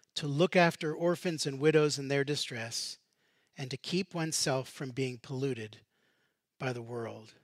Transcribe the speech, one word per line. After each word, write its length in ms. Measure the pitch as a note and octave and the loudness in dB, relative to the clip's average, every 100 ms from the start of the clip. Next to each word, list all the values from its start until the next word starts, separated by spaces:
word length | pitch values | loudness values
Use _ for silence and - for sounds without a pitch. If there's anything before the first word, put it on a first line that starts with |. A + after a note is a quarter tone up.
| _ | _
to 120 | - D3 | -6 0
look 300 | C#3+ F3+ F#3 | 4 6 8
after 380 | E3+ - D#3 | 6 4 -4
orphans 520 | E3 F3 E3+ F#3 D#3 D3 | 0 0 0 -2 -2 -4
and 140 | C3+ | 2
widows 380 | D3+ D#3 D3+ C#3+ | 6 6 4 0
in 100 | C3+ | 0
their 160 | C#3 | 0
distress, 720 | C#3 C#3+ - A#2+ A2+ - - - _ _ _ _ _ - | 0 -2 -4 -6 -6 -6 -8 -12 _ _ _ _ _ -10
and 120 | C3 | -8
to 60 | C3+ | -6
keep 380 | - F3+ G3 | -2 -2 -2
oneself 540 | E3+ D#3+ - D3+ C3+ B2+ | -4 -2 0 0 0 -2
from 220 | - C3+ | -8 -8
being 280 | B2 C3 B2 | -4 -4 -4
polluted 600 | - C3 C#3 A2+ G#2+ A2 _ _ _ _ _ _ _ - | -8 -4 -2 -4 -6 -10 _ _ _ _ _ _ _ -8
by 140 | C3 | -6
the 80 | A#2+ | -6
world." 540 | A2+ A#2+ A2+ A2 A2 - | -6 -8 -8 -10 -18 -20